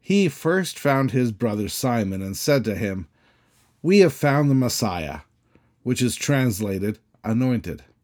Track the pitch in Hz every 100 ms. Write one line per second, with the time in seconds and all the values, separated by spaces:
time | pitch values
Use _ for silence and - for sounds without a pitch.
0 | - 196 185 - 160 180 180 - 143 135
1 | 135 131 123 104 117 104 101 - 127 120
2 | 98 95 95 101 - 143 110 95 104 95
3 | - _ _ _ _ _ _ _ 156 202
4 | 180 - 147 139 143 131 127 - 110 87
5 | 78 73 - _ _ _ _ _ - 123
6 | 127 - - 139 127 98 107 95 101 107
7 | _ _ 107 113 127 120 90 73 - _